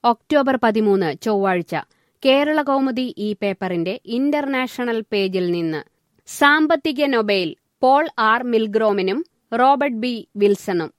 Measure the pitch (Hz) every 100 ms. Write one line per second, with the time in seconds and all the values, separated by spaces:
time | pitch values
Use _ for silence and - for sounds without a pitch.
0 | 247 233 _ 294 254 254 233 220 214 196
1 | 170 175 226 202 196 180 165 160 - _
2 | _ _ 269 277 294 311 285 277 269 247
3 | 254 - 208 208 202 190 190 175 165 226
4 | - 233 277 294 277 262 254 - 240 226
5 | 214 208 196 185 180 175 165 156 - _
6 | _ _ - - 285 302 311 320 320 262
7 | 285 240 208 196 170 - _ _ 254 277
8 | 311 - 220 233 247 226 220 214 220 202
9 | 185 226 349 _ _ 233 254 277 285 226
10 | 247 233 - 202 202 202 - 175 156